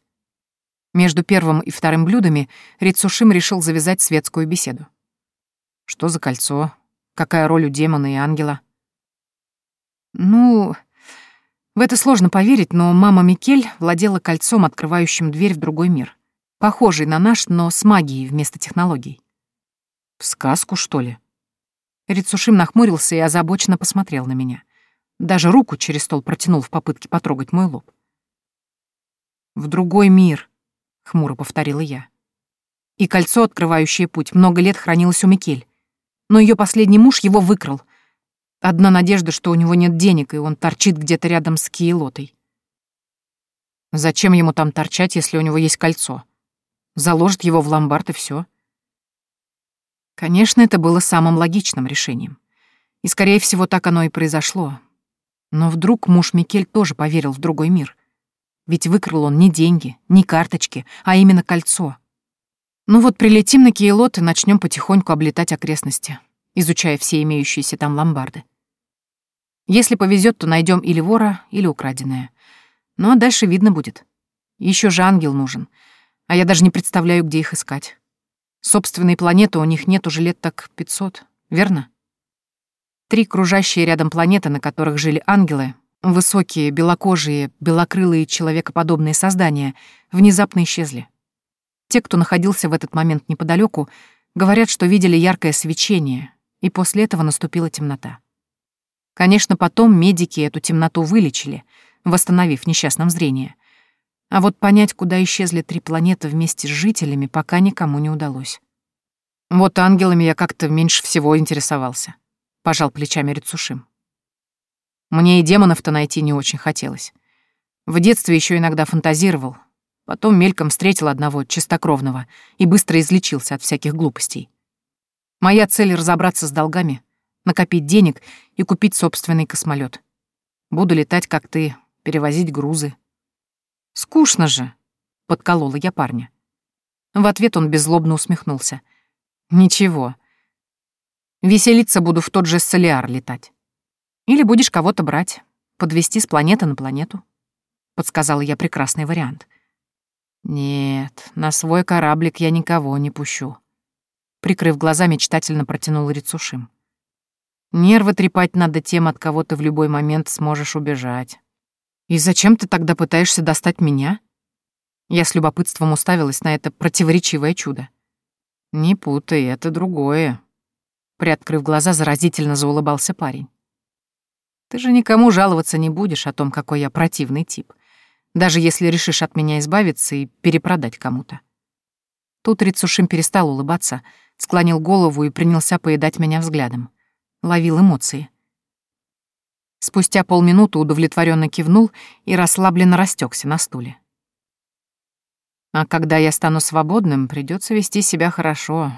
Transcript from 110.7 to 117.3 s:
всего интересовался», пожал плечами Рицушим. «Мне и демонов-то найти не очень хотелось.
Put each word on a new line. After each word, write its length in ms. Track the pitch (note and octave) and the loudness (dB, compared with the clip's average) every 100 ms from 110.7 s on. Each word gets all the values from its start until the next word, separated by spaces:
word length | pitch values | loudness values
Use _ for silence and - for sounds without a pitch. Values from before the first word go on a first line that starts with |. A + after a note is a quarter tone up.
| D#3 E3 - | 0 0 0
всего 360 | - E3 D3 D#3 | -2 -2 2 2
интересовался», 800 | D#3 D3 - C#3+ B2+ B2 - - _ _ _ _ | 0 -4 -4 -4 -6 -10 -14 -16 _ _ _ _
пожал 300 | E3+ D#3 C#3+ | -2 0 0
плечами 400 | D3 D3 D#3+ C#3+ | -2 -6 -4 -4
Рицушим. 560 | C#3+ - E3 - B2+ _ _ _ _ _ _ _ _ _ _ _ _ - | -6 -10 -10 -10 -12 _ _ _ _ _ _ _ _ _ _ _ _ -4
«Мне 300 | D#3+ F3+ F3+ | 2 4 4
и 40 | |
демонов-то 460 | D#3+ G3+ F#3+ E3 - | 4 6 4 2 -2
найти 320 | D3+ D3 D#3 | -2 -2 -2
не 120 | D3+ | -2
очень 260 | C#3+ - D3 | -2 -4 -6
хотелось. 540 | D#3 D3+ C3+ C3+ - _ _ | -6 -6 -8 -12 -16 _ _